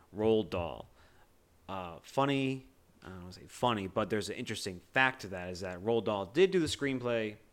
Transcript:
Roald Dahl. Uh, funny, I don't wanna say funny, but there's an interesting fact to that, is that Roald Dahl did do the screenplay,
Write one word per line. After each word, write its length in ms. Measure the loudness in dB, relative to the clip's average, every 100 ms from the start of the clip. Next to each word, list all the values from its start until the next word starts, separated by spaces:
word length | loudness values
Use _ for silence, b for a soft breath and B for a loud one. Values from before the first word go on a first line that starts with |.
| B 2
Roald 360 | 4 4 2
Dahl. 360 | -2 -4 -6 -14 -20 b b b _ _ _ -10
Uh, 280 | -8 -8 -12
funny, 640 | -6 0 2 2 0 -4 -10 _ _ -20
I 60 | -16
don't 100 | -14
wanna 120 | -14
say 80 | -16 -14
funny, 400 | 0 0 2 -2
but 240 | -2 0
there's 180 | 0 -2
an 60 | -6
interesting 440 | -6 -6 -6 -8 -2
fact 280 | 2 2 2
to 60 | -8
that, 200 | -8 -6
is 120 | -6
that 220 | -6 -4
Roald 220 | 0 2 2
Dahl 220 | 0 0
did 240 | 4 6
do 80 | 4
the 80 | 0
screenplay, 680 | 0 -2 -2 0 0 -2 -6 -18